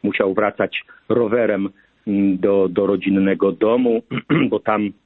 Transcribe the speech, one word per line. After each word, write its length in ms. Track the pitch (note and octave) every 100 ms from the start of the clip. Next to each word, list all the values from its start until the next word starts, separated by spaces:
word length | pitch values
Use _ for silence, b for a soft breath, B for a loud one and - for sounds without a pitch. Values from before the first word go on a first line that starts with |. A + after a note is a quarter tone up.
Musiał 320 | G#2 - G2
wracać 500 | F#2+ G#2 - G2 - B B -
rowerem, 600 | A2+ A2 A#2+ A2 G2 G2 b b _ -
mm, 320 | G2 G2+ F#2+
do, 300 | G2+ G2+ F#2+
do 180 | F2+ G2
rodzinnego 640 | G2 F#2+ G2 G2 F#2+ G2
domu, 500 | E2+ G#2+ A#2+ B2 A2+ _ A#2+
<clears throat> 260 | - D#3+ C3+
bo 100 | G#2
tam 300 | - G#2+ G#2 -